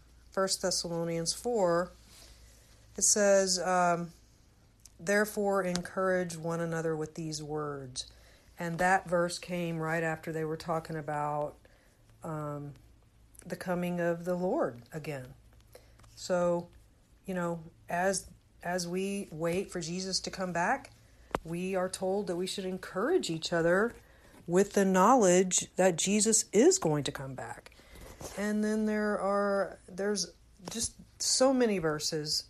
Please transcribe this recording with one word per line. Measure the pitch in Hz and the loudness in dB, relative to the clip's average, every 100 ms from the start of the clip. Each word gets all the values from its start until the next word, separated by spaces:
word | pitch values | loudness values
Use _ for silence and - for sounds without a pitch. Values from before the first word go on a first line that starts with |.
| - - - | -20 -20 -6
First | - 190 - | -2 0 0
Thessalonians | 185 175 175 170 170 165 165 | -2 -2 -4 -4 -2 -2 -4
four, | - 240 233 175 170 175 - - - - - - - - - - - | -4 -2 2 4 2 0 -8 -20 -20 -20 -20 -20 -20 -20 -20 -16 0
it | |
says, | - 214 202 196 190 185 | 2 4 6 6 6 0
um, | 175 180 175 170 170 - - _ _ _ _ _ - - | 2 2 4 2 -2 -12 -20 _ _ _ _ _ -20 -8
"Therefore | 170 208 208 214 202 196 | 0 2 2 0 0 2
encourage | 180 180 180 196 190 185 175 165 | 0 -2 -4 -2 0 0 -2 -6
one | 165 165 | -4 -2
another | 170 165 160 156 | -2 -2 -2 -4
with | 156 165 | -6 -8
these | 160 151 | -8 -8
words." | 151 151 147 139 135 127 - - - - _ - | -6 -6 -6 -8 -10 -12 -14 -16 -20 -20 _ -10
And | 170 165 | -6 0
that | 180 190 175 | 2 2 2
verse | 175 175 - | 2 2 -2
came | - 175 170 165 | -6 -4 -4 -4
right | 160 165 | -2 -2
after | 165 160 - | -2 -4 -6
they | 160 | -6
were | 156 160 | -4 -6
talking | 170 160 160 160 | -4 -4 -4 -8
about, | 147 147 147 147 147 - - _ _ _ _ - | -4 -2 -2 -2 -4 -8 -20 _ _ _ _ -14
um, | 170 156 147 147 143 135 - _ _ _ _ - 175 | -10 -8 -6 -8 -12 -16 -20 _ _ _ _ -18 -12
the | 185 | -8
coming | 185 180 180 175 | -4 -2 -2 0
of | 170 170 | 0 -2
the | 170 | -2
Lord | 180 185 302 180 123 - | -2 0 0 -2 -4 -12
again. | 160 156 139 127 - - - - - - - - - | -12 -8 -10 -10 -18 -20 -20 -20 -20 -20 -20 -20 -12
So, | - 180 175 175 170 - - _ _ _ - | -2 0 2 0 -4 -16 -20 _ _ _ -8
you | |
know, | 180 170 170 160 - - | -4 -4 -4 -10 -18 -6
as, | 175 190 190 - - _ _ | 0 0 0 -6 -20 _ _
as | 175 180 175 | -4 -4 -2
we | 185 196 202 196 | -4 -2 -4 -8
wait | 156 170 180 180 | -4 -2 -2 -4
for | 180 | -6
Jesus | 160 180 190 180 | -6 -6 -4 -4
to | 180 | -4
come | 190 185 | -6 -4
back, | 170 185 269 - - - - - - | -2 0 -2 -6 -20 -20 -20 -8 -6
we | 160 170 185 190 | -4 -6 -2 -2
are | 185 | -2
told | - 185 202 190 | -2 -2 -2 -2
that | 175 | -4
we | 185 | -4
should | - | -6
encourage | 185 185 - 185 247 359 202 | -6 -6 -6 -2 0 2 0
each | 160 - | -4 -2
other | 170 165 185 233 - - - - - - | 2 4 4 2 -4 -20 -20 -20 -16 0
with | 180 202 | 2 4
the | 208 | 4
knowledge | 190 185 190 262 190 180 190 - - - | 4 6 8 8 8 6 4 0 -2 2
that | 185 165 | 2 4
Jesus | 190 214 214 214 - | 0 2 4 2 4
is | 190 311 359 | 6 6 6
going | 165 147 | 2 0
to | 143 | -2
come | 139 135 | -6 -10
back. | 127 - - - - - - - - - - | -10 -12 -14 -18 -20 -20 -20 -18 -16 -12 -4
And | 208 214 | -2 0
then | 214 214 214 | 0 2 0
there | 214 208 202 | 0 0 0
are, | 190 202 202 196 175 - - | 0 2 2 2 0 -6 -12
there's | 185 202 202 - - _ - 175 | -4 -2 -2 -4 -10 _ -16 -10
just | 226 - - - - | -6 -6 -8 -18 -4
so | - - 262 | 0 4 6
many | 254 233 190 | 6 4 2
verses | 160 151 - 160 151 - | 0 0 -2 -4 -2 -4